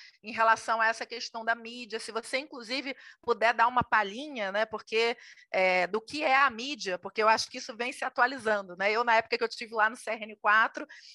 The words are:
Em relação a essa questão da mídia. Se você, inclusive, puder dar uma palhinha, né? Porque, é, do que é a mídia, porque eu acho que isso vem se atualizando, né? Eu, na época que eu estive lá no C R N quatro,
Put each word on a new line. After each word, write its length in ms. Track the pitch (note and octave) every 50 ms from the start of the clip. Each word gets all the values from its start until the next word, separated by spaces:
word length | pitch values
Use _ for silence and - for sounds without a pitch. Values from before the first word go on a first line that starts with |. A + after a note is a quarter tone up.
| - - _ _ -
Em 80 | G#3+
relação 480 | A3 A3 A3+ A3+ A3 A3 - - A3+ A3+
a 80 | A3 A3
essa 180 | A3+ - B3
questão 380 | - A#3 A#3 - - - A#3 A3
da 100 | A3+ A#3
mídia. 460 | A#3 A3+ A3+ A#3+ B3 B3 G#3 G#3+ A3
Se 140 | - - G#3
você, 240 | A3+ A3+ - - B3+
inclusive, 580 | D4 D4+ D#4+ B3+ A#3 G3+ B3+ C#4 B3 C#4 B3+ - - - - _
puder 320 | _ A#3+ A#3 G3+ A3 A3+ A#3+
dar 140 | A3+ A3+ A#3+
uma 160 | B3 B3+ A#3
palhinha, 680 | - A#3+ A3 G#3 G3 G3+ A#3+ D4 D#4 C#4+ A#3+ G3+ F#3+ G3
né? 120 | G#3 A3
Porque, 520 | A3 - G#3 - - A3 A3 A3+ A#3 A#3+ - - - - - - _
é, 340 | - F#3+ F#3 F#3 F#3 F3+ F3+
do 140 | F3 F#3 A3
que 240 | A3 - - D4+ D4+
é 140 | C4+ C4 C4+
a 120 | C#4+ C4+
mídia, 480 | A3+ A3 A#3+ C#4 D4 A3 F#3 F#3+ F3+ F3+
porque 240 | - G3 - A3+
eu 60 | G#3+ A3
acho 220 | A3 A3 - -
que 80 | - B3+
isso 180 | - - A#3+
vem 160 | G#3+ A#3+ B3
se 140 | - - -
atualizando, 720 | C4 - - A#3+ B3 C4+ C4+ G#3 A3 G#3+ G3+ G3 F3+ F3 F3+
né? 120 | G3 G#3
Eu, 140 | G#3+ A3+ A#3+
na 120 | A#3+ A3+
época 220 | A3+ A3+ - - A#3
que 60 | A#3
eu 60 | A3+
estive 260 | - - A#3+ G#3+ A3+
lá 140 | A3 G#3 A3
no 80 | A#3 -
C 120 | - -
R 140 | A3 A#3 G#3+
N 140 | A3 G#3+ -
quatro, 500 | - G#3 G#3 A3 A3+ B3+ - - - - - - - - -